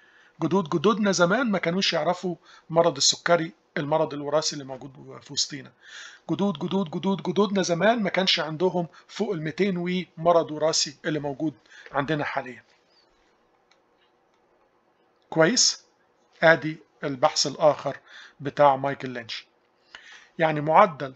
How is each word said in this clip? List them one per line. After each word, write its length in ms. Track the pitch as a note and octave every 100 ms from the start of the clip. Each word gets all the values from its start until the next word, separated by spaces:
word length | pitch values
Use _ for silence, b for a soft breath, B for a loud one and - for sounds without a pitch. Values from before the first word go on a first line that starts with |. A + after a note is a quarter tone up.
| B B B -
جدود 260 | D#3 F#3+ D#3+
جدودنا 440 | F3 G3 A3 G3+
زمان 380 | F3 F3 A3+ B3
ما 80 | F#3+
كانوش 340 | E3 F#3 -
يعرفوا 440 | E3 D#3+ F3+ F3+ F3 B B B
مرض 260 | E3 F3 C#3
السكري، 560 | - - - E3+ E3 _ _ E3+
المرض 380 | C#3+ D#3 D3+
الوراثي 380 | C#3+ C#3+ D3+ D3+
اللي 120 | D3+
موجود 560 | C3+ C3 C#3 D3 C3+ C3
في 100 | -
وسطينا. 400 | C3+ - C#3 B2+ _ B B B B -
جدود، 280 | D#3+ G3+ D3
جدود، 320 | E3+ G3 D#3+
جدود، 320 | F3+ F#3+ G3
جدودنا 400 | F#3 F3 G#3 G3
زمان 400 | E3+ E3 G3+ A#3
ما 80 | F3+
كانش 300 | F3+ F#3+ E3+
عندهم 460 | D#3 D#3 F3+ F3 E3 B B
فوق 240 | - A3
الميتين 440 | E3+ D#3 D#3 G3+ F3
ومرض 760 | F3 F3+ E3 - E3 E3+ D#3
وراثي 460 | D3+ D#3 D#3 D#3 -
اللي 140 | E3+ D3+
موجود 360 | C#3+ C3+ D#3 - _ B B
عندنا 320 | C#3 C#3 D3+
حاليًا. 380 | C3 - B2+ A#2+ _ _ _ _ _ _ _ _ _ _ _ _ _ _ _ _ _ _ _ _ _ _ _ _ _ _ -
كويس؟ 540 | D#3+ D#3+ B3 - - _ _ _ _ _ -
آدي 360 | D#3+ D#3+ D#3 D#3+ _ -
البحث 420 | D3+ C3 D3+ - C#3+
الآخر 500 | C3 D#3 C3 C#3 - B B B B
بتاع 360 | C3 - C#3+ C3+
مايكل 340 | C#3 C3+ C3
لينش. 360 | A#2+ A2+ - - _ _ _ B B B B B -
يعني 220 | D#3 D3+
معدل 540 | D3 E3 G#3 C#3 C3+